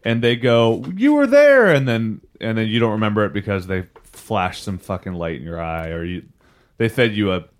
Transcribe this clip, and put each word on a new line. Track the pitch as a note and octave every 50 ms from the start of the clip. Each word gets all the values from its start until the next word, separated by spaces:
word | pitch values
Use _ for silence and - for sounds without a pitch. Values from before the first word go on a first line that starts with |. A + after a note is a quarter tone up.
| _
and | A2+ A2+ A#2
they | A#2 A#2+ A#2+
go, | A#2+ A#2 B2+ A#2+ A#2 A#2 A2+ A2+ F#2+ - C#3 F3+
You | F#3+ A3+ C#4+ D4+
were | D4 C#4+
there, | C4+ B3 C#4+ D4 D4 C#4 C4+ A#3 G3+ E3
and | C#3 C3+
then, | B2+ A#2 A2+ A2+ A2 G#2+ - _ _ _ _
and | - A2+ A2
then | A2+ A2+
you | A2 G#2+ A#2
don't | A2+ A#2
remember | G#2+ G#2+ A2 G#2+ G#2 G#2+ G#2
it | G2+ G2+
because | G#2 G2 - G2+ G2 F2+
they | F#2 F#2+ F#2 F2+ - _ - _
flashed | - _ - - - A2 G#2 F2+ F#2 F2+ - -
some | - G2
fucking | F2 - - G2+ F2+ - F#2+ F2+
light | F2 E2+ E2 E2
in | C2 C2
your | D#2+ E2+ E2
eye, | E2 E2 D#2+ E2 D#2+ D#2+
or | E2 E2 E2+
you, | F2 F2+ F2 - - _ _ _ _ _ _ _ _ _
they | _ A2+ A2+
fed | - - B2 A#2 G#2
you | G#2 G#2+ G2 F#2
a | F2+ E2 - _